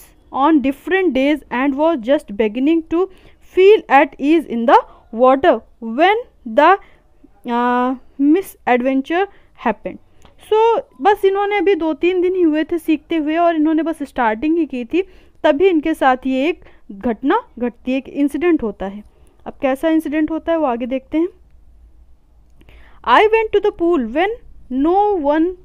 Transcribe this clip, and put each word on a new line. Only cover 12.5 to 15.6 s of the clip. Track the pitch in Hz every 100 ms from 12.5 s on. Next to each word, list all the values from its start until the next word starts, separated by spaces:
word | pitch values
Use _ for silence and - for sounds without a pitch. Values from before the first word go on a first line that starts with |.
| 302
थे | 320 339
सीखते | - 302 - 330
हुए | 294 320
और | 339 330
इन्होंने | 302 320
बस | 311 311
स्टार्टिंग | 277 - 233 220 302 339
ही | 294
की | 247
थी, | 240 330 381 - - _
तभी | 311 285